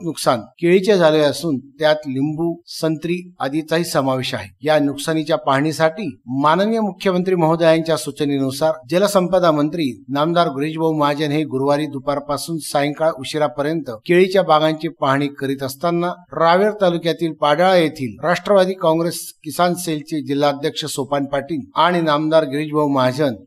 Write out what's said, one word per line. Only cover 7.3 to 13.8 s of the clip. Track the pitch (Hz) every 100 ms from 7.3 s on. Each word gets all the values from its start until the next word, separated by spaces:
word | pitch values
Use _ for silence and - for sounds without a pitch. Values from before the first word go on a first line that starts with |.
महोदयांच्या | 185 160 165 165 160 160 151
सूचनेनुसार | - 131 147 139 135 135 156 156 123
जलसंपदा | 170 202 202 180 185 170
मंत्री | 151 147 170 147 110 -
नामदार | 139 156 170 165
गिरीशभाऊ | 135 151 160 160
महाजन | 156 143 143 156
हे | 143
गुरुवारी | 151 131 139 143 151
दुपारपासून | 135 131 143 139 139 - 165
सायंकाळ | - 147 143 143 160 156
उशिरापर्यंत | 131 151 147 147 143 165